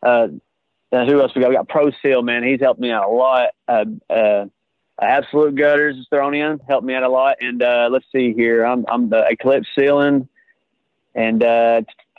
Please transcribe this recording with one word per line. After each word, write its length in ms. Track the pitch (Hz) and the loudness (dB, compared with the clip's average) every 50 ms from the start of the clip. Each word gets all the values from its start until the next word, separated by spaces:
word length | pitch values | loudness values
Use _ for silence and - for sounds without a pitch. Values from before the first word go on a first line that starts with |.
Uh, 280 | - 123 120 120 113 101 73 - _ _ _ _ _ _ _ _ _ - | 0 2 2 2 2 0 -4 -12 _ _ _ _ _ _ _ _ _ -4
uh, 140 | 127 127 123 | -4 -2 0
who 160 | 131 143 143 | 2 2 2
else 100 | 135 123 - | 2 0 0
we 60 | 131 | 0
got? 80 | 127 123 | 0 2
We 60 | 135 | 2
got 120 | - - - | 0 -2 -2
Pro 240 | - 156 147 147 135 - | -2 0 0 0 -2 -2
Seal, 220 | - 143 131 123 123 | -2 0 0 0 0
man. 180 | 120 120 120 | 0 -4 -2
He's 180 | 120 127 135 120 | -2 -2 -2 0
helped 200 | 135 127 117 117 | 0 0 0 0
me 100 | 123 120 | -4 -4
out 160 | 113 107 98 | -4 -2 -2
a 60 | 101 | -2
lot. 380 | 113 120 127 131 131 127 123 - - _ - - | 0 0 2 2 2 2 0 -2 -4 _ -6 -2
Uh, 180 | 123 110 107 110 110 - _ - | -2 -2 -2 -2 -6 -12 _ -4
uh, 360 | - 113 110 104 104 101 101 95 _ _ _ _ _ _ _ _ - - | -2 0 2 2 2 0 -2 -6 _ _ _ _ _ _ _ _ -10 -6
Absolute 540 | 117 107 131 143 139 - - 147 151 147 139 | -2 0 0 0 -2 -2 0 0 0 0 0
Gutters 420 | 135 147 147 147 147 151 147 135 131 | 0 0 2 2 2 0 -2 -4 -8
is 100 | 127 - | -10 -4
thrown 240 | 147 143 139 143 143 | -2 -2 -2 -2 -2
in, 260 | 147 147 156 156 135 120 131 | -4 -4 -4 -6 -6 -4 -2
helped 200 | 139 131 120 131 | -2 -2 -2 -2
me 80 | 131 | -4
out 80 | 131 127 | -2 -2
a 60 | 127 | 0
lot. 280 | 127 127 131 139 131 - | 0 2 2 0 0 -2
And, 220 | 123 123 123 120 | -4 -8 -4 -2
uh, 280 | 123 123 123 120 120 120 | 0 0 2 2 0 0
let's 160 | 127 131 - _ | 0 -2 -4 _
see 220 | - 131 127 120 107 | -4 -2 -2 0 0
here. 300 | 117 117 117 113 117 117 | 0 0 2 2 2 2
I'm, 200 | 120 123 123 110 - | 0 0 -2 -2 -4
I'm 220 | 117 120 123 110 | -2 -2 -2 0
the 180 | 113 113 107 110 | 2 2 2 2
Eclipse 400 | 117 - - 131 135 139 113 - - | 0 0 0 0 0 0 0 -4 -2
Sealing. 520 | 147 139 139 143 143 143 143 143 139 131 - _ _ _ _ _ _ _ _ _ _ _ _ _ _ _ _ - | 0 2 2 2 2 2 2 2 0 -2 -4 _ _ _ _ _ _ _ _ _ _ _ _ _ _ _ _ -6
And, 300 | 120 113 113 113 110 117 | -4 -2 0 0 2 2
uh, 380 | 117 117 117 117 117 117 113 113 - - _ _ _ _ | 2 2 4 2 2 2 0 -2 -4 -14 _ _ _ _